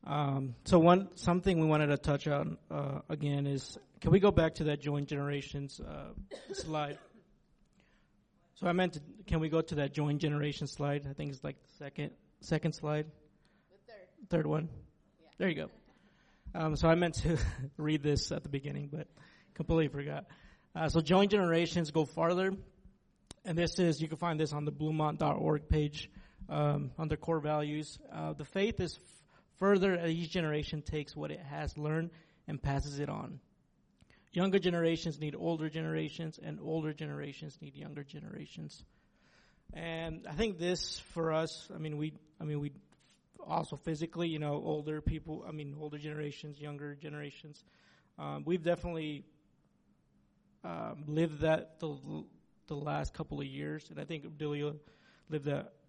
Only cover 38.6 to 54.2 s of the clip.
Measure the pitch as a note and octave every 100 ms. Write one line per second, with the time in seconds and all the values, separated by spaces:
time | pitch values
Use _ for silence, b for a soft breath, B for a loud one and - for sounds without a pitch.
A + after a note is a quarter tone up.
38.6 | D3+ - - b b b b b b b
39.6 | b - E3 E3 E3 D#3+ - D3+ A3+ F3+
40.6 | F3 F3+ - - - - E3 D#3+ D#3+ -
41.6 | - F3+ D#3 D3+ D#3 D3+ - _ D3+ D3
42.6 | D3 C#3 - _ _ _ _ - - E3
43.6 | - C#3+ - D#3 D#3+ E3 E3+ D#3 D3 D3
44.6 | - D3+ D3+ D3+ D3+ D#3+ D#3 D#3 - D#3
45.6 | C#3+ D3 D3+ D3 D3 D3+ D3+ C#3+ D3+ C#3+
46.6 | D3 D3 D3 C#3+ D#3 D3 D3 - D3+ D3
47.6 | _ b b b b - D3 D3 D3 F3+
48.6 | D#3+ E3 F3 E3 D#3 D3 - _ _ _
49.6 | _ _ _ _ _ _ _ _ _ _
50.6 | F#3 E3+ A2 B2 D3 D3+ E3 D3+ D#3+ D#3
51.6 | - - D#3+ C#3+ C#3 D3+ - - _ _
52.6 | - D3 D3 D3 C#3+ - D#3+ C#3+ C#3 C3+
53.6 | D3+ D3+ - D3+ C#3+ D#3+